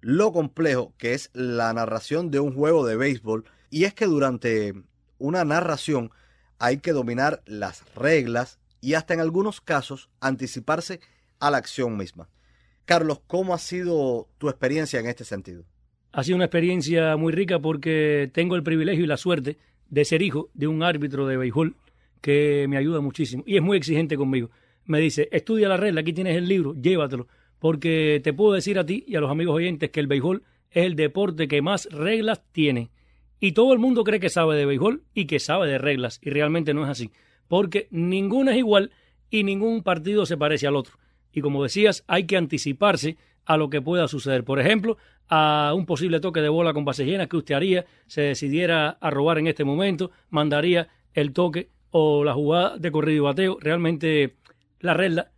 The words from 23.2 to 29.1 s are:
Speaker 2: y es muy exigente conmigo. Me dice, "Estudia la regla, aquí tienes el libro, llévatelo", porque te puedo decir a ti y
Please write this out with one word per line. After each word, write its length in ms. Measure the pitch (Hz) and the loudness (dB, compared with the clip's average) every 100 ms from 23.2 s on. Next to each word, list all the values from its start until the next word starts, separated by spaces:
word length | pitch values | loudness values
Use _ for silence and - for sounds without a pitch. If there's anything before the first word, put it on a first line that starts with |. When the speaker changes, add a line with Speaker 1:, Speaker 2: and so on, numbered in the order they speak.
| 139 127 151 | -4 -4 0
Speaker 2:
y 80 | 196 | 2
es 80 | |
muy 140 | 165 196 | 4 2
exigente 380 | 139 156 160 147 | 2 0 0 0
conmigo. 360 | 135 131 117 _ _ _ - | 0 0 -2 _ _ _ -2
Me 140 | 151 | 0
dice, 280 | 160 - - | 2 0 0
"Estudia 380 | 170 - 226 202 | -2 0 2 2
la 80 | 180 | 2
regla, 240 | 208 160 | 0 0
aquí 120 | 156 | -2
tienes 240 | 160 185 165 | -4 -2 0
el 100 | 180 | 2
libro, 280 | 190 143 131 | 0 0 0
llévatelo", 520 | 135 185 143 127 123 _ _ _ | 2 2 0 -4 -10 _ _ _
porque 640 | 160 160 165 160 156 151 | 0 0 0 2 2 2
te 80 | 131 | 0
puedo 220 | 143 214 | 2 4
decir 240 | 196 190 196 | 4 0 -2
a 80 | 160 | -2
ti 180 | 202 | -4
y 80 | - | -4